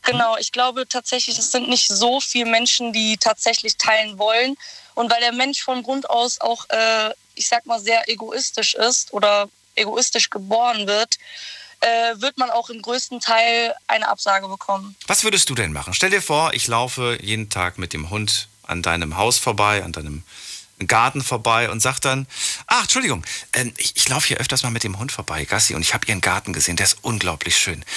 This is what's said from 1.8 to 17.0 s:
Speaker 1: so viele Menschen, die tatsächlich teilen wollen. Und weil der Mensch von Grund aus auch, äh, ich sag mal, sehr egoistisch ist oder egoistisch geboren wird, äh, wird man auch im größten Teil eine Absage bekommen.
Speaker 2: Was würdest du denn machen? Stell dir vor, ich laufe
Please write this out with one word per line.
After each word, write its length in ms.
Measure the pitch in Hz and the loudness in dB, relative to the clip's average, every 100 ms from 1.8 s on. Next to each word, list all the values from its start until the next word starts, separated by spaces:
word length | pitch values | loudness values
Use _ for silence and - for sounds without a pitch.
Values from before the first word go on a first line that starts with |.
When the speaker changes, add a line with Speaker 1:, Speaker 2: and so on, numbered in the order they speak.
| - | 2
Speaker 1:
so 320 | 202 240 262 | 2 2 2
viele 260 | - 247 233 | 0 -2 2
Menschen, 420 | 226 240 - 240 | 2 2 0 0
die 240 | 220 220 214 | -2 0 2
tatsächlich 580 | 226 220 - 226 - - | 2 2 2 0 -2 -2
teilen 420 | - 220 214 196 | 2 2 2 0
wollen. 380 | 208 226 254 285 - - - | 2 4 2 -2 -10 -20 -12
Und 160 | - 233 | -2 2
weil 100 | 233 | 4
der 120 | 240 | 2
Mensch 300 | 240 262 277 | 2 -2 -2
von 200 | - 254 | -2 -4
Grund 260 | 233 269 269 | -2 -4 0
aus 320 | 240 247 - | 0 2 0
auch, 280 | 233 233 - | -2 -2 -2
äh, 400 | 220 226 220 214 - _ | 0 2 2 0 -4 _
ich 140 | - - | -6 0
sag 180 | 240 - | 0 0
mal, 140 | 233 | -2
sehr 280 | 202 226 226 | 2 2 2
egoistisch 680 | 220 220 226 262 - 220 | -4 -4 -4 -4 -2 -2
ist 380 | - 226 262 - | 2 2 2 -2
oder 360 | 202 208 208 208 _ _ - | 2 4 4 2 _ _ -4
egoistisch 540 | 208 220 - 233 - | -2 0 0 2 0
geboren 560 | 214 190 220 247 226 202 | -2 -2 2 2 0 0
wird, 300 | 208 233 - - - - - - - | 0 0 -4 -6 -16 -14 -16 -18 -2
äh, 400 | 233 233 233 226 | 0 2 0 0
wird 160 | 254 269 | -4 0
man 120 | 247 | 0
auch 200 | 233 233 | 0 -2
im 120 | 226 | -10
größten 380 | 220 247 - 247 | -4 -4 -4 -6
Teil 540 | - 226 233 233 233 - - | 2 4 4 2 0 -4 -2
eine 220 | 220 208 | -2 0
Absage 400 | - 202 196 196 | -2 2 0 0
bekommen. 480 | 190 - 196 196 202 - | -10 -2 -2 -4 -16 0
Speaker 2:
Was 180 | - | 2
würdest 240 | 220 196 - | 4 4 2
du 60 | |
denn 180 | 127 92 | 0 -2
machen? 220 | 76 69 | -4 -6
Stell 160 | 92 190 | 0 2
dir 100 | 196 | 2
vor, 300 | 180 151 160 | 2 2 2
ich 120 | 110 - | 0 0
laufe 520 | 117 123 127 | 0 0 -2